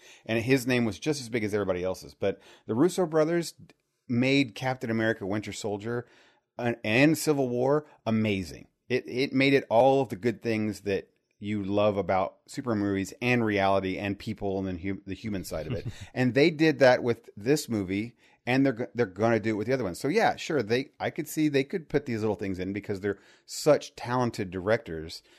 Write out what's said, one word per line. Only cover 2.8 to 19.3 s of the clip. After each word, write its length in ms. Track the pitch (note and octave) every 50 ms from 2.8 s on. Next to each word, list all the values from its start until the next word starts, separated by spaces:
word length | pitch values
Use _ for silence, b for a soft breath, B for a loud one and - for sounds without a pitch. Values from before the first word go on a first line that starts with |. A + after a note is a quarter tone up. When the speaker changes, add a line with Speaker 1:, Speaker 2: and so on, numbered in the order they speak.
| D#3 F#3 F3 - F3+
Speaker 1:
brothers 480 | D#3+ D#3 D#3 D3+ D#3 E3+ E3+ E3 - - - - - _ _ _ _ _ _ _ -
made 480 | B2 A#2+ B2+ C3 C#3 C#3+ C#3 A#2 -
Captain 360 | - C3+ C3 C3 B2+ - A#2
America 340 | A2+ A2+ A2 A2+ A2+ A2+ G#2
Winter 280 | F#2 G2+ G#2+ G2+ G#2 F#2+
Soldier 520 | - - G#2+ G2+ G2+ G2+ A2+ A#2+ A#2+ A#2+ b b b b b b b b b _ -
and, 180 | A#2+ A#2+ A#2 - -
and 340 | A2 A2 B2+ C#3 D#3 D#3 D3
Civil 320 | - D#3 D3+ C#3 C3+ B2
War 360 | A#2+ B2 B2+ C3 C#3+ D3+ D3 B B B B
amazing. 640 | - A2 A2 A2 G#2+ G2+ F#2+ F#2 D#2 C2+ - - _ _ _ _ _
It, 160 | A#2+ B2+ - -
it 260 | - B2+ C3+ C#3+ -
made 200 | C3 C3+ C#3 C#3
it 120 | C3+ - -
all 320 | G#2+ A2+ B2 C3+ C3+ C#3
of 80 | C3+ -
the 80 | A#2+ F2+
good 240 | F2+ A#2+ G2+ - -
things 380 | A#2 A2 A2 G#2+ G#2+ G2+ -
that 260 | - G2+ G2 F2+ - - _ _ _ _ _ _
you 240 | G#2 G2+ G#2+ G#2 G2
love 340 | F#2+ G2+ G#2 G#2 G#2+ G2+ G2+
about 380 | F#2+ F#2 G2 F#2 F#2+ - - _ _ -
superhero 300 | - - C3 B2 A2+ G#2
movies 360 | G2+ G2+ G2 G2 G2 - - -
and 220 | A#2+ B2 B2 B2 A2+
reality 540 | G#2+ G#2 G2 G2 G2 G2 G2 F#2+ F#2+ F#2 C#2+
and 220 | G2+ G2+ G2+ -
people 400 | - A2 G#2 - G#2 G2 F#2+ G2
and 80 | F#2+ F#2+
then 100 | F#2 F2
hu-, 240 | F2 G2 G2 - - F#2+
the 80 | F#2+
human 280 | - - A2 G2+ F#2 D#2+
side 220 | - F2 D#2+ D#2
of 80 | D#2 -
it. 140 | F2 - A#2+ - -
Speaker 2:
<laughs> 140 | - - -
Speaker 1:
And 220 | A#2+ B2+ B2 G#2+
they 160 | C3+ D3 F3
did 260 | D#3+ D3 D#3+ D#3+ C#3+ B2
that 220 | C3+ B2 B2 -
with 280 | G2+ B2 A#2 - _ - - -
this 300 | G2+ A#2+ D3+ D3+ - -
movie, 460 | A#2 G#2 G2 F2+ G2 G2+ A2 A#2 - b b b b b b
and 180 | A#2+ B2 C3+ C#3
they're 80 | C#3 B2
go-, 140 | G#2 B2 - -
they're 120 | A#2 A#2+ G2
gonna 320 | F2 F#2+ A2 A#2